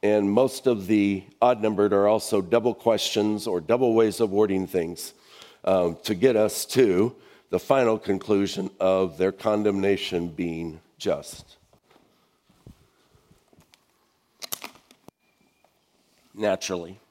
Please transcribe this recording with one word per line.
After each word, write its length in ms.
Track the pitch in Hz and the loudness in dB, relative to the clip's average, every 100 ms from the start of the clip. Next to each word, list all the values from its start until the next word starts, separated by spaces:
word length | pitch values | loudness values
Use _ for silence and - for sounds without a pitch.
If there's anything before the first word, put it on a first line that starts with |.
and 280 | 104 107 101 | 2 2 2
most 360 | 104 131 - - | 2 2 0 -2
of 180 | 117 92 | 0 0
the 380 | 107 101 98 - _ | 2 2 0 -6 _
odd-numbered 500 | 120 123 107 101 104 | 2 2 0 2 2
are 160 | 98 101 | 4 2
also 320 | 107 - 104 | 2 0 -2
double 360 | 90 117 113 110 | 0 0 0 -2
questions 720 | 117 107 - 110 104 107 110 | 0 0 0 0 0 -2 -4
or 120 | 90 | -6
double 360 | 78 120 127 113 | -2 0 2 4
ways 240 | 113 95 | 2 2
of 100 | 110 | -2
wording 380 | 98 107 95 95 | 2 0 0 -2
things, 480 | 95 82 90 - - _ - - - - | -2 -4 -8 -14 -18 _ -20 -20 -8 0
um, 320 | 95 87 82 | 2 0 -4
to 100 | - | -6
get 220 | 98 127 110 | 2 2 4
us 300 | 107 - - | 2 -2 -4
to 500 | 131 120 90 113 - - - _ | 2 4 4 2 -2 -20 -20 _
the 80 | - | -6
final 400 | - 135 120 110 | 0 2 2 0
conclusion 720 | - 95 - 101 98 - 95 - | -2 -4 0 0 0 -4 -8 -2
of 380 | 92 95 95 76 | 0 2 0 0
their 140 | 92 | -2
condemnation 960 | 95 110 104 107 98 98 98 - 90 85 | 0 -2 0 0 0 0 0 -2 -6 -6
being 520 | 80 87 82 82 80 _ _ | -6 -6 -6 -10 -12 _ _
just. 580 | 107 73 71 - - _ _ _ _ _ _ _ _ _ _ _ - - _ _ _ _ _ _ _ _ _ _ _ _ _ _ _ _ - - - - _ _ - _ _ _ _ _ _ _ _ _ _ _ _ 95 | -6 -6 -8 -20 -20 _ _ _ _ _ _ _ _ _ _ _ -20 -20 _ _ _ _ _ _ _ _ _ _ _ _ _ _ _ _ -14 -14 -14 -20 _ _ -20 _ _ _ _ _ _ _ _ _ _ _ _ -4
Naturally. 640 | 107 95 - 92 85 98 _ | -2 -2 -4 -8 -8 -18 _